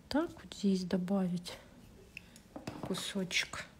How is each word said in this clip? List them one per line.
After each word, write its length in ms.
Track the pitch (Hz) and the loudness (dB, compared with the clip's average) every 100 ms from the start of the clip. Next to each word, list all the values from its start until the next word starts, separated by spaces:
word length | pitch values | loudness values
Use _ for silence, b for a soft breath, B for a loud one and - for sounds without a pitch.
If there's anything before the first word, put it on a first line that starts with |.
| - | 0
так 200 | 277 339 - | 2 2 -2
вот 120 | 190 | -14
здесь 280 | - 202 190 | 0 4 4
добавить 680 | 180 190 180 196 185 175 - - - - - - - - B B - - - - | 4 0 2 2 2 0 -4 -12 -16 -20 -20 -20 -18 -18 B B -16 -14 -10 -8
кусочек. 840 | - 185 - 202 180 - - - - - | -4 -4 -2 -2 0 0 -2 -6 -12 -14